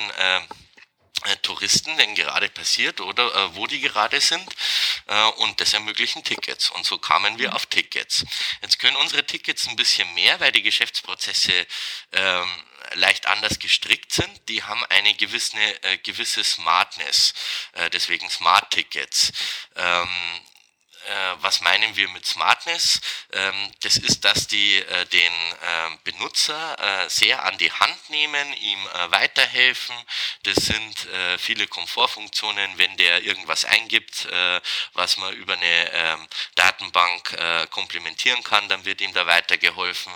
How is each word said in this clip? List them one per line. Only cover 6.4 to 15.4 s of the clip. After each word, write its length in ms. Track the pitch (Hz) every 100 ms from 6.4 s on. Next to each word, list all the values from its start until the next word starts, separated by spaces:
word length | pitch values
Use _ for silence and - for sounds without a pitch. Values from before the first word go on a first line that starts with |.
| - - -
Und 140 | 90
so 140 | - 95
kamen 400 | - 80 101 113
wir 160 | 123
auf 120 | - -
Tickets. 600 | - - - - - - - - -
Jetzt 180 | - -
können 180 | 123 135
unsere 280 | 156 147
Tickets 420 | - 165 - 156 -
ein 80 | 117
bisschen 360 | 123 - 92
mehr, 240 | 87 101 175
weil 120 | 151
die 100 | 117
Geschäftsprozesse, 1040 | 104 - 117 - - 92 - 98 - 90 87 - - - -
ähm, 360 | - 95 90 90 87 69 67 64
leicht 320 | 90 90 101 -
anders 320 | 104 107 -
gestrickt 540 | 95 - - - -
sind. 360 | - 175 202 -
Die 140 | 113
haben 220 | 101 110 -
eine 280 | 95 104
gewisse, 420 | 104 101 113